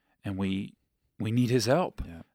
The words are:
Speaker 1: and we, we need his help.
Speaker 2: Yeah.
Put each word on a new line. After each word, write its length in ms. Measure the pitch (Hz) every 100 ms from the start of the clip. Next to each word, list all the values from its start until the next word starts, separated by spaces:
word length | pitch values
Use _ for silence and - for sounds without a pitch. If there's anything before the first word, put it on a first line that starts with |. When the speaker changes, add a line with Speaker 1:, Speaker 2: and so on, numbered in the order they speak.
| _ _ 101
Speaker 1:
and 120 | 95
we, 360 | 98 98 104 - _ _ _ -
we 120 | 107
need 180 | 120 120
his 160 | 123 104
help. 360 | 156 180 - -
Speaker 2:
Yeah. 140 | 80 -